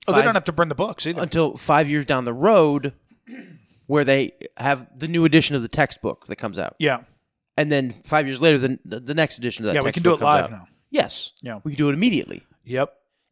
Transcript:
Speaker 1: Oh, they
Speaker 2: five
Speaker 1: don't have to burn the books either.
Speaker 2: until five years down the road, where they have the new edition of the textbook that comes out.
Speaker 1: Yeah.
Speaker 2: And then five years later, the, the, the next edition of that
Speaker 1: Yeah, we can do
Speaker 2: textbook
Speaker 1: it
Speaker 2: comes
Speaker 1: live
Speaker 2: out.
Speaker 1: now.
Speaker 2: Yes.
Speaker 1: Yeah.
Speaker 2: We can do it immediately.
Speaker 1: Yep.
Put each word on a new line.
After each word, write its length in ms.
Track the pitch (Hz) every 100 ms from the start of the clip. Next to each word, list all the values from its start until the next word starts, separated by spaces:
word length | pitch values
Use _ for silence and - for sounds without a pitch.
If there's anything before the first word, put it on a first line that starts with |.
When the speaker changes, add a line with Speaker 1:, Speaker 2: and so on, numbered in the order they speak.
| -
Speaker 1:
Oh, 60 |
they 60 | 175
Speaker 2:
five 60 | 233
Speaker 1:
don't 100 | 208
have 80 | 180
to 60 |
burn 160 | 156 165
the 80 | 139
books 320 | 214 180 156
either. 140 | 170
Speaker 2:
until 340 | 170 160 156 -
five 340 | - 151 147
years 140 | 147 139
down 200 | 131 120
the 80 |
road, 580 | 120 190 208 156 143 135 - _ _ - 254 - 160 _ _ -
where 180 | 147
they 300 | 135 135 120 - - -
have 280 | 139 135 - 127
the 100 | 160
new 160 | 170
edition 320 | 160 156 - 143
of 60 |
the 60 | 117
textbook 580 | - 147 - 104 - -
that 80 | -
comes 240 | 113 90
out. 160 | 82 -
Speaker 1:
Yeah. 240 | 151 123 - _ _ _ _ -
Speaker 2:
And 160 | 151
then 200 | 143 127
five 360 | 107 - 156 139
years 140 | 131
later, 160 | 160 143
the, 220 | 127 131
the, 160 | 92 110
the 140 | 123
next 240 | 156 156 -
edition 260 | 120 -
of 40 | 107
that 80 | 139
Speaker 1:
Yeah, 60 | 131
we 80 |
can 100 | 175
do 60 | 175
Speaker 2:
textbook 160 | 156 147
Speaker 1:
it 40 |
Speaker 2:
comes 80 | 147
Speaker 1:
live 20 | 82
Speaker 2:
out. 60 |
Speaker 1:
now. 160 | 104 - _ _
Speaker 2:
Yes. 420 | 285 - - - -
Speaker 1:
Yeah. 180 | 123 107
Speaker 2:
We 80 | 156
can 60 | 143
do 120 | 147
it 40 |
immediately. 500 | 143 240 156 - 50 - _ 117
Speaker 1:
Yep. 280 | 127 143 _ _ _ _